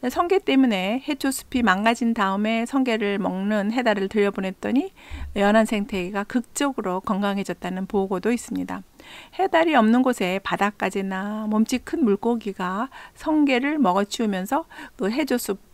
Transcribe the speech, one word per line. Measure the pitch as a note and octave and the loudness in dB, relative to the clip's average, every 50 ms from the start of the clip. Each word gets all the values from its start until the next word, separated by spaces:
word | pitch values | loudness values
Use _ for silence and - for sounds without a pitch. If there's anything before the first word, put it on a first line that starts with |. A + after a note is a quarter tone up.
| - B3 | -4 -4
성게 | - - F4 F4 G4 F#4 | -2 0 0 2 2 2
때문에 | - - C4+ C4+ C4 B3+ G#3+ F#3+ F#3 F#3+ A3 C4 C4+ - | 2 2 4 4 6 4 4 2 0 0 -2 -4 -2 -4
해초숲이 | D4+ C#4+ - C#4 C4+ - - - - B3+ A#3+ | -6 -2 -2 -2 -2 -2 -8 -4 -2 0 0
망가진 | G#3+ F#3 F#3+ G#3 A3 A#3 - B3 A#3 A3+ | 2 0 2 2 0 2 2 0 -2 0
다음에 | A3 G3+ F#3+ F#3+ G3 G#3 G#3+ A3+ A3+ A3+ | 2 0 0 0 0 0 0 0 -2 -2
성게를 | A#3+ - C#4 C4 A#3+ A3+ A3 G#3+ G3+ G3+ G3 | -2 0 0 0 0 0 0 0 -2 -2 0
먹는 | F#3+ F#3 F#3 F#3 F#3+ G3+ G#3+ G#3+ G3 G3+ | -2 -2 -2 -2 -2 -2 0 0 0 0
해달을 | A3+ B3+ B3 A#3+ G#3 G3+ G3 G3 | -2 0 0 0 0 0 -2 -2
들여보냈더니 | - A3 G3+ G3+ G3 - F#3+ F#3+ F#3 _ - G#3 G#3+ C4 E4+ G4 - - - - - - - - - G#3 | 0 2 2 2 0 -2 -6 -6 -6 _ -4 0 0 0 0 -2 -8 -14 -18 -14 -12 -10 -10 -6 -2 2
연안 | G3+ G3+ G#3 A3 A3 | 2 4 6 6 4
생태계가 | G#3+ A#3 G#3 G3 - - G3 F3+ F3 G#3 G3 G3+ | 4 2 -2 -2 -2 -4 -4 -4 -4 -4 -6 -6
극적으로 | - - B3+ A#3 - - - D4 C#4+ C4 - G#3+ G3 F3+ F#3 | -2 -4 -4 -4 -4 -4 -2 -2 -2 -2 -2 -4 -2 -4 -4
건강해졌다는 | - - A3 F#3+ G3+ G3+ G3 G3 G3 - F3+ - - F3+ F#3 F#3 F#3+ F#3 | -2 -4 -2 0 0 0 0 -2 -4 -4 -6 -8 -6 -8 -6 -6 -6 -2
보고도 | - G3+ F#3+ F#3+ G3 F3+ F3+ G#3+ A#3+ | 0 0 0 0 -2 -2 0 0 -2
있습니다. | A#3 - - - F#3 F3+ F#3 F#3 F#3 G3 - _ _ - - - - - - - - | -2 -4 -6 -6 -6 -6 -6 -8 -12 -12 -16 _ _ -20 -20 -20 -20 -20 -20 -4 -2
해달이 | F4+ G4 - E4 E4 E4+ D#4 | -2 2 4 4 4 6 6
없는 | C4+ A3 G#3+ A3+ B3 B3+ | 6 6 6 6 6 4
곳에 | C4 B3 - G#3 F3+ F3+ G3 - | 4 2 0 0 -2 -2 -2 -4
바닷가재나 | - - F3+ G3 G3+ G#3 - - F#3+ F#3+ G3+ G3 F#3+ F#3+ F#3+ F#3+ G3+ G#3+ G#3+ A3 G#3+ | -4 -2 0 0 -2 -2 -2 -6 -4 -2 -2 -4 -4 -6 -6 -6 -6 -6 -6 -4 0
몸집 | G#3+ G#3+ A3 - - B3 - | 2 2 2 2 2 -4 -4
큰 | - - F4 D#4+ | -4 -2 0 2
물고기가 | G#3+ G3 G3 - A#3 A#3+ A#3 A3 G3+ F#3+ - F#3 F3+ F#3 G3 A#3 C4+ - - - - _ | 4 2 2 2 0 -2 0 -2 -6 -6 -6 -6 -4 -4 -4 -6 -6 -8 -16 -20 -20 _
성게를 | - - D#4 D#4 D#4 D4 C#4 C4+ A#3+ B3+ C#4+ D4+ D#4+ | -10 -4 0 2 4 4 4 4 2 2 0 0 2
먹어치우면서 | C4+ F#3 F3+ G3 G3+ G3+ - - A#3+ G#3+ G3 F#3 F#3 G#3 C4+ D4 E4 _ - - D4 - - - | 2 2 4 2 0 -2 -2 -2 0 0 0 -2 -2 -2 -2 -2 -2 _ -14 -18 -18 -18 -10 -4
그 | A3 F#3+ | -4 -2
해조숲 | A3 C4+ D#4 C4+ B3+ B3 - - G3 G3 - _ | 0 0 0 0 0 -2 0 -4 -6 -6 -8 _